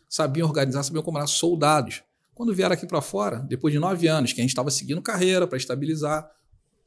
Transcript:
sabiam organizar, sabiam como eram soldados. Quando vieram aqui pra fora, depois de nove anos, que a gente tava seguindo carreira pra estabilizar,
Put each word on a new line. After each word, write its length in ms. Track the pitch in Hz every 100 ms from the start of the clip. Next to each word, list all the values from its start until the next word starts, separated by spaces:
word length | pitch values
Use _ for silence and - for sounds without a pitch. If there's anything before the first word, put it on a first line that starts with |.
| _
sabiam 380 | - 151 147 165
organizar, 360 | 147 135 135
sabiam 180 | 135 160
como 160 | 160 151
eram 80 | 143
soldados. 760 | - 170 170 147 151 104 - - _ _
Quando 200 | - 233
vieram 180 | 190 185
aqui 140 | 170 175
pra 140 | 165
fora, 360 | - 196 202 117
depois 320 | 135 127 156
de 60 | 147
nove 260 | 175 180 165
anos, 260 | 156 120
que 80 | -
a 40 |
gente 100 | 127
tava 160 | 127 139
seguindo 320 | 135 - 160
carreira 440 | - 196 185 185 180
pra 120 | 131
estabilizar, 720 | - 131 143 160 147 156 156 _ _ _ _ _